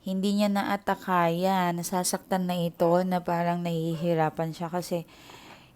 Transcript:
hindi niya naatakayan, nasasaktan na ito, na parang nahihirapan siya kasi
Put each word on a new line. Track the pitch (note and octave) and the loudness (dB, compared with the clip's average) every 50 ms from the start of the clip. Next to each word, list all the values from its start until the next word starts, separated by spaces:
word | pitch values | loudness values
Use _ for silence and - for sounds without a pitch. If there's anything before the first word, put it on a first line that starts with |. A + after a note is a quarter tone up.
| _ | _
hindi | F#3+ F#3+ F#3+ F#3+ G#3 G3+ G#3 | -4 -4 0 0 0 2 2
niya | G#3 G#3 G3+ | 2 2 2
naatakayan, | G3+ G3 G#3 G3+ G3+ - - G3 G3 - - F#3 F3+ E3+ E3+ E3+ E3+ F3+ F#3+ F#3+ F#3+ F3+ F3 E3+ E3+ | 0 0 0 -2 -2 -2 -2 -4 -2 -2 0 2 4 4 4 2 2 0 2 2 2 2 0 0 -2
nasasaktan | E3+ - - F#3 F3+ - - F#3+ - - G3 F#3 F3+ | -4 -2 -2 0 0 0 -2 -4 -2 -2 -2 0 0
na | F3+ F3+ F3 | 0 0 0
ito, | E3+ E3+ E3+ - F3 E3 E3+ F3+ | -2 -2 0 2 2 4 4 4
na | F#3 F#3 F3+ F3+ F3 | 2 2 0 -2 0
parang | F3 F3 E3+ E3+ E3+ F3 F3 F3 | 0 -2 0 0 0 0 -2 -2
nahihirapan | E3+ E3+ E3 D#3+ E3 E3 D#3 E3 F3 E3+ D#3+ D#3 D#3 D#3 - E3 D#3+ D#3 | -2 -2 -2 -2 -2 -2 -2 0 0 2 2 2 0 0 -2 -6 -6 -4
siya | - F3 E3 | -8 -8 -6
kasi | D#3+ F3+ E3+ - F3+ E3+ E3 - - - - - - - - - - - - - _ | -4 -6 -4 -2 -4 -6 -6 -8 -18 -20 -20 -20 -20 -20 -20 -20 -20 -20 -20 -20 _